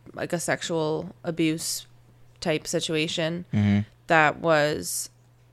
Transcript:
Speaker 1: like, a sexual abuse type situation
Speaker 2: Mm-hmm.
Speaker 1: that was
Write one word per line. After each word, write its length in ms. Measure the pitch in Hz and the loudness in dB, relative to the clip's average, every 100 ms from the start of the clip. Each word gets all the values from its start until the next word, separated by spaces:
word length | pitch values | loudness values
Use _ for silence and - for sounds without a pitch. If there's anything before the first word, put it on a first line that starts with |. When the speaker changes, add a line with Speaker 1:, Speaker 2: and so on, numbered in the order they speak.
| - | -18
Speaker 1:
like, 200 | - 156 | -8 -4
a 80 | 175 | -4
sexual 760 | - 131 - 165 156 156 170 - | -2 -4 -2 -2 0 -2 -6 -10
abuse 640 | 175 165 160 160 - - - - _ - - - | -8 0 0 0 -4 -8 -10 -20 _ -20 -20 -8
type 260 | 180 156 - | -2 -2 0
situation 800 | 165 165 156 165 - 160 175 175 | -4 -2 -2 -2 -2 -2 -4 -4
Speaker 2:
Mm-hmm. 280 | 202 208 202 - _ - | 2 4 4 0 _ 2
Speaker 1:
that 320 | 165 151 - | 4 4 2
was 720 | 165 151 147 151 175 - - _ _ _ _ | 2 4 4 0 -4 -6 -8 _ _ _ _